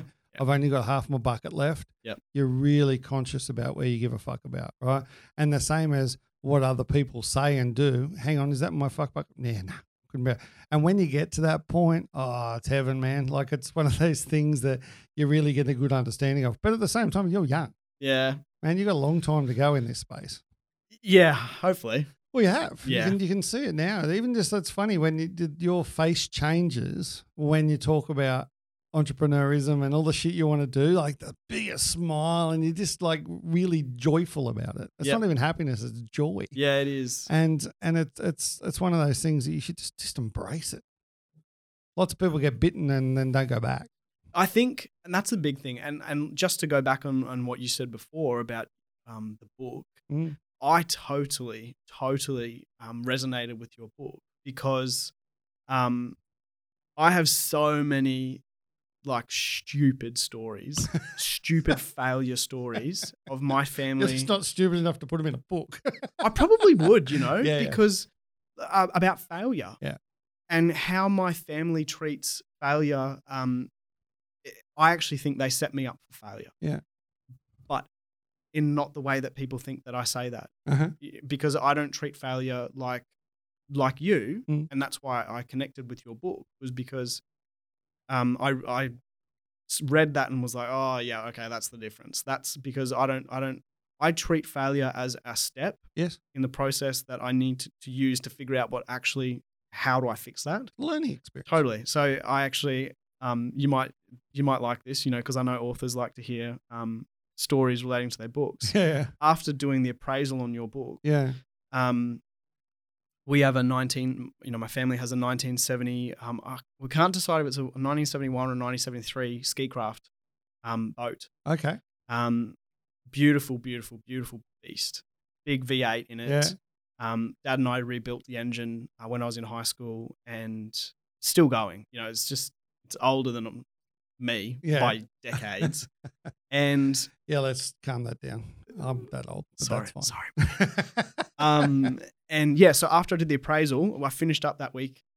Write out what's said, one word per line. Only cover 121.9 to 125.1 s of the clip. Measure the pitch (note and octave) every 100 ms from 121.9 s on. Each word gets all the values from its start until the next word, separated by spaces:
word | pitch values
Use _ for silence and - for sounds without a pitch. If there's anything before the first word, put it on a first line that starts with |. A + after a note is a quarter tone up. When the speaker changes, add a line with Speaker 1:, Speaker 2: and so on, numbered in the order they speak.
| _ -
Speaker 1:
Um, | A#2+ A#2+ A#2 A2+ - _ _ _ _ _
beautiful, | C#3 D3 C#3+ C#3 B2+
beautiful, | B2+ A#2+ A2+ A2+ A#2
beautiful | B2+ B2 A#2+ _ _
beast. | - - - - -